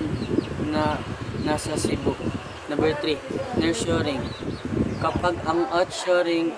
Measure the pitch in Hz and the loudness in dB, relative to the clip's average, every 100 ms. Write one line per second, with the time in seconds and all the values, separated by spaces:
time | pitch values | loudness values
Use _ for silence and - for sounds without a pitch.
0 | 302 - - - - - 302 302 302 147 | -2 -2 0 0 0 -2 0 2 2 0
1 | - - - - 151 151 - 151 - - | -4 -8 -6 -2 0 0 0 0 0 0
2 | 143 139 - - - - - 147 156 156 | 0 0 -2 -4 -6 -10 -4 2 2 2
3 | 160 147 - - - - 160 165 - 165 | 0 -2 -2 -4 -2 2 2 2 2 2
4 | 147 131 - - - - - - - - | 2 -2 -4 -6 -6 -6 -2 0 0 0
5 | 160 - 180 170 156 170 170 170 185 - | 0 2 0 0 0 0 2 2 2 0
6 | 185 180 170 165 165 | 2 4 4 2 2